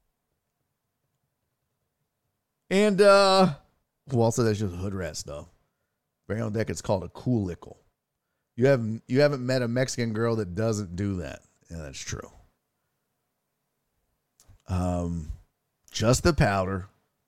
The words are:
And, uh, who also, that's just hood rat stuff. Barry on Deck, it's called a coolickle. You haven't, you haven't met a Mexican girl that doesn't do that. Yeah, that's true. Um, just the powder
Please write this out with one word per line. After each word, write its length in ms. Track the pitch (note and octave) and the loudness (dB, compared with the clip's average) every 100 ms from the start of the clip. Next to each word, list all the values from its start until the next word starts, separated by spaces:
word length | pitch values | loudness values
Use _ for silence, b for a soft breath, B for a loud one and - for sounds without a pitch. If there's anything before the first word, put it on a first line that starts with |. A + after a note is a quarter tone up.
| _ _ _ _ _ _ _ _ _ _ _ _ _ _ _ _ _ _ _ _ _ _ _ _ _ _ - | _ _ _ _ _ _ _ _ _ _ _ _ _ _ _ _ _ _ _ _ _ _ _ _ _ _ -2
And, 320 | F#3+ G#3+ F#3+ | 2 4 6
uh, 520 | G3+ G3 G3 F#3+ F3+ C#3+ _ _ _ _ - | 8 8 6 6 4 2 _ _ _ _ -4
who 100 | A#2+ | 2
also, 220 | A2+ B2+ | 2 2
that's 160 | A2+ G2+ | 2 0
just 160 | G2+ F2 | -4 -6
hood 180 | G2 | -6
rat 240 | F#2+ E2 - | -6 -8 -8
stuff. 300 | - D2 D#2+ _ _ _ _ _ _ _ - | -12 -14 -16 _ _ _ _ _ _ _ -8
Barry 140 | G#2+ | -6
on 120 | A2 | -4
Deck, 160 | A2 G#2 | -2 -4
it's 140 | F2 | -4
called 200 | - F#2+ | -2 -2
a 40 | E2+ | -4
coolickle. 720 | - B2+ A#2 F#2 E2 - - _ _ _ _ _ _ _ - | -6 -2 -2 -2 -8 -16 -20 _ _ _ _ _ _ _ 0
You 120 | C3 | 2
haven't, 340 | C3 G#2+ A2+ - | 2 0 -6 -2
you 140 | B2+ | 2
haven't 220 | D3 C#3 | 2 2
met 200 | B2 C3 | -2 -2
a 40 | A#2 | 0
Mexican 460 | B2 C3+ - A#2 | -2 -2 -4 -4
girl 220 | G#2+ A#2 A2 | -2 0 -2
that 180 | F#2 | -4
doesn't 420 | F2 A2+ G#2 F2+ F2 | -2 -2 -2 -6 -4
do 200 | G2+ F#2 | -4 -4
that. 240 | C#2 - _ _ - | -8 -12 _ _ -16
Yeah, 60 | E2 | -14
that's 220 | C#2+ C2+ | -12 -12
true. 300 | - - - - _ _ _ _ _ _ _ _ _ _ _ _ _ _ _ _ _ _ _ _ _ _ - | -12 -12 -12 -20 _ _ _ _ _ _ _ _ _ _ _ _ _ _ _ _ _ _ _ _ _ _ -6
Um, 640 | F2+ F2+ F2 F2 E2+ D2 - _ _ _ _ _ | -4 -2 -2 -4 -6 -8 -12 _ _ _ _ _
just 320 | - A2+ C3 | -2 2 2
the 120 | F3+ | 2
powder 540 | D#3 A2+ G2 F#2 F#2+ F#2 _ _ _ | 2 2 0 -2 -6 -10 _ _ _